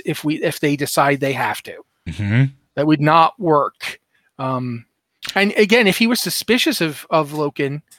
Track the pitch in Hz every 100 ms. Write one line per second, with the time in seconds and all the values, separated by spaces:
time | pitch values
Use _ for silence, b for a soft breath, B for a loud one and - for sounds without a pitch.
0 | - 151 151 156 165 - 151 143 143 -
1 | 143 139 139 127 117 104 - 82 - _
2 | - 80 101 113 135 - _ - 151 151
3 | 147 165 160 - 175 151 131 - - -
4 | _ _ _ - 131 127 127 117 - _
5 | _ _ - 196 202 - 208 233 202 180
6 | 233 247 180 - - 240 320 240 160 135
7 | - 160 147 151 147 - 139 147 -